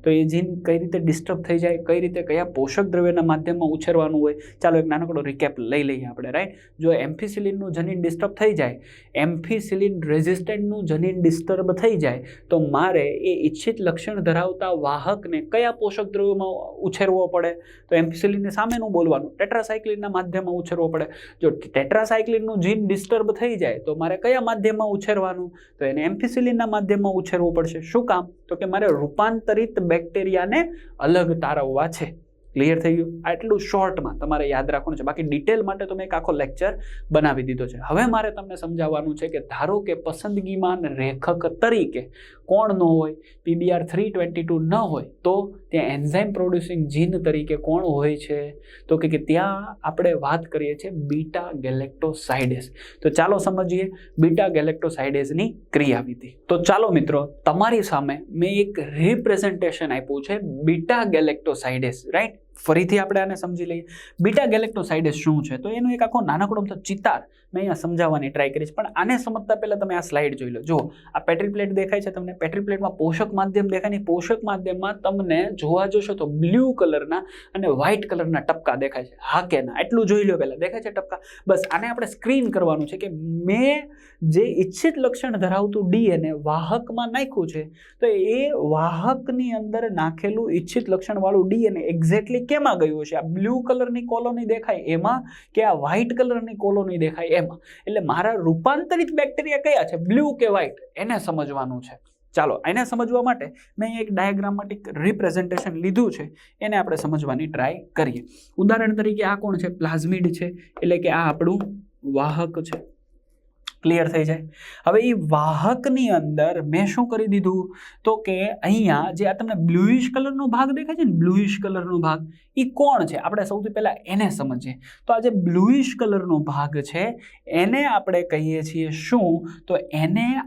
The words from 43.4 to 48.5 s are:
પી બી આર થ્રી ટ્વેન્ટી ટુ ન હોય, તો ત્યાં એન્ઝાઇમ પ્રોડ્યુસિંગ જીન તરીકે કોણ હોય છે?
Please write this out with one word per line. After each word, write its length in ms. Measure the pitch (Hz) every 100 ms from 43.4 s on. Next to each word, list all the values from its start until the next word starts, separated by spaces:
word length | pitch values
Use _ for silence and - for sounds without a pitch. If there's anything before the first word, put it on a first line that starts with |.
પી 100 | -
બી 160 | 170 175
આર 140 | 175
થ્રી 260 | 165 170 214
ટ્વેન્ટી 320 | 185 170 170
ટુ 160 | 165 165
ન 160 | 160
હોય, 300 | 208 202 147 - -
તો 300 | 175 190 196 - -
ત્યાં 160 | 165 135
એન્ઝાઇમ 460 | 139 147 175 208
પ્રોડ્યુસિંગ 540 | 190 180 175 170 170 147
જીન 360 | 143 175 185
તરીકે 340 | 160 151 147 147
કોણ 260 | - 170
હોય 340 | 180 143 147 147
છે? 380 | 147 147 147